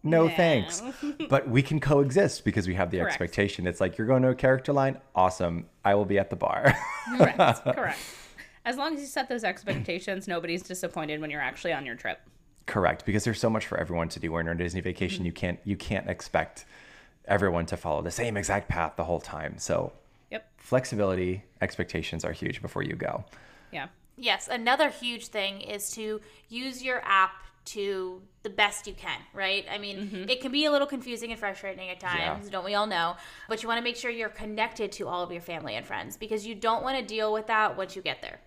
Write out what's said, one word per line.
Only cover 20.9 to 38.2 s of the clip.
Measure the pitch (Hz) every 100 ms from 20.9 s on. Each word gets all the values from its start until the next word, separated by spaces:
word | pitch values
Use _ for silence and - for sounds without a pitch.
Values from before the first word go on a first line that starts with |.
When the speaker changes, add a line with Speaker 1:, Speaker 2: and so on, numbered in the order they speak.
| 107 98 92 90 92 - _
Speaker 1:
expectations | 92 - 87 85 - 82 80
are |
huge | 87 - -
before | - -
you | - -
go. | - - - - - - -
Speaker 2:
Yeah. | 160 135 _ _ -
Speaker 3:
Yes, | 240 196 -
another | 247 233 277 294
huge | - 240 233 -
thing | 214 196 196
is | 208 208 202
to | - 214 214 214 - _
use | 233 262 254
your | 262 247 -
app | 196 190 - - _ -
to | 214 196 190 185 185 196 _
the | 220
best | 196 208 - -
you |
can, | 185 185 131 -
right? | 196 190 202 196
I | 202
mean, | 202 196
Speaker 2:
Mm-hmm. | 202 196 196
Speaker 3:
it | 254
can | 262
be | 285 302
a |
little | 285 285
confusing | 269 254 226 233
and | 226
frustrating | 202 190 196 190 185
at | 180
Speaker 1:
Yeah. | 185 175 165
Speaker 3:
times, | - 208
don't | 190 185
we | 202
all | 214
know? | 180 170 175 - - -
But | 220
you | 226
wanna | 233
make | 240 240
sure | 247
you're | 233 220
connected | - 220 214 220 - 202
to | 196 196
all | 175
of | 175
your | 170
family | 170 165 151 110
and | -
friends, | 107 87 -
because | 214 220 208
you | 208
don't | 226 226
wanna | 254 269
deal | 208 220 214
with | 214 214
that | 220 214 -
once | 185 196
you |
get | 170 131